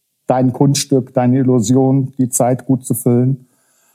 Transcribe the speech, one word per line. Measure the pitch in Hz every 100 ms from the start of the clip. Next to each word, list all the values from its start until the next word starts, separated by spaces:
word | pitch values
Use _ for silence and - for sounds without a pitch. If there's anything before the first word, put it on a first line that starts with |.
| _ _ -
dein | 131 127
Kunststück, | 117 143 135 - 135 123
deine | - 123 131
Illusion, | 127 127 104 131 131 135 135 -
die | 123
Zeit | - 123 123 -
gut | 127 -
zu |
füllen. | 117 127 120 127 135 - _ _ _ _